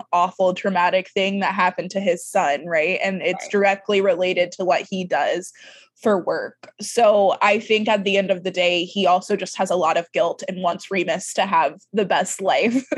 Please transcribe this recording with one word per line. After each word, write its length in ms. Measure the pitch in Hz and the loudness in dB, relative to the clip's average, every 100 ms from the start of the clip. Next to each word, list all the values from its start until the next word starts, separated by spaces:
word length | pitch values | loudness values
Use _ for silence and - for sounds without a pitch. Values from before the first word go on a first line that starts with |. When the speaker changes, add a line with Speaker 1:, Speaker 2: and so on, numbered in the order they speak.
| - | 0
Speaker 1:
awful 420 | 180 185 - 185 | 0 0 2 0
traumatic 560 | 185 202 180 175 185 180 | 0 -2 0 2 0 -2
thing 300 | - 190 196 | -2 -2 0
that 140 | 190 | -2
happened 360 | 190 180 185 175 | 0 0 0 -6
to 100 | 196 | -4
his 260 | 196 175 - | -2 -2 -2
son, 380 | 196 156 143 170 | 0 0 -2 -2
right? 320 | 160 160 185 | 0 0 0
And 180 | 196 190 | -2 -2
it's 220 | 156 185 | -4 -4
Speaker 2:
Right. 80 | - | -2
Speaker 1:
directly 480 | 208 196 196 - 202 | 0 2 0 0 0
related 520 | 196 170 185 180 175 | 2 2 0 0 -2
to 120 | - | -2
what 220 | 185 170 - | 0 0 0
he 160 | 190 | -6
does 480 | 180 147 120 170 185 - - - _ _ | -4 -2 0 -2 -6 -18 -20 -20 _ _
for 220 | 233 196 | 0 0
work. 500 | 156 160 - - - - | 0 -4 -6 -12 -20 -14
So 560 | 208 - 220 208 196 - | -6 2 4 6 4 4
I 160 | 208 208 | 2 2
think 300 | - 214 214 | 2 0 2
at 160 | 214 | 0
the 120 | 196 196 | 2 0
end 140 | 190 | 0
of 120 | 180 | -2
the 80 | 180 | -2
day, 340 | 180 180 175 | 0 0 0
he 220 | 180 - 175 | -2 0 2
also 300 | 180 - 202 | 2 0 -4
just 200 | 190 - | -4 -4
has 100 | 190 | -2
a 60 | 180 | 0
lot 220 | 160 165 | 2 0
of 120 | 170 | -2
guilt 300 | 202 170 170 - | -2 -2 -2 -8
and 140 | 185 | -4
wants 280 | 180 170 - | -4 -4 -6
Remus 440 | 196 175 170 - | -4 -2 -4 -4
to 100 | - | -4
have 340 | 190 170 160 156 _ | 0 2 2 -2 _
the 140 | 202 190 | -2 0
best 340 | - 190 - | 0 0 -4
life 460 | 190 143 214 247 262 | 0 2 2 0 -2